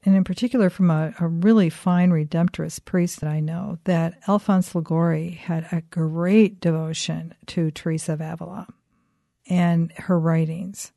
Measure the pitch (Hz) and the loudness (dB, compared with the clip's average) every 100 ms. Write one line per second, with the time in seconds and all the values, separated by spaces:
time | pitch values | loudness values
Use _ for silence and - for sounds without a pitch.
0 | - 190 185 180 247 254 190 - 185 156 | 4 4 2 -2 -2 2 2 2 2 2
1 | 156 - 170 165 185 220 175 - - 175 | -2 -4 -4 0 4 6 4 0 0 4
2 | 180 170 151 165 175 - 156 - - 185 | 4 2 0 0 0 -2 -8 -10 -4 -2
3 | 175 - 151 151 156 165 196 165 - 170 | -2 -2 -6 -4 -4 -6 -8 -8 -2 0
4 | 165 - - 202 - 190 180 180 160 165 | 0 -4 -2 0 2 2 2 -4 -2 0
5 | 170 156 165 170 - 165 160 170 160 - | 2 0 -4 -10 -6 -6 -4 -6 -6 -4
6 | 160 160 175 208 208 196 170 160 160 160 | -2 -2 2 6 4 2 -2 -2 -4 -6
7 | - 165 165 - - - 160 151 - 160 | -6 -8 -10 -18 -10 -4 -2 -4 -6 -6
8 | - 156 156 165 165 185 180 - _ _ | -4 -6 -6 -10 -12 -14 -16 -20 _ _
9 | _ _ _ _ _ 180 175 170 165 - | _ _ _ _ _ 0 2 2 0 -6
10 | - 180 165 160 160 160 190 196 - | -2 0 2 0 0 -4 -10 -12 -16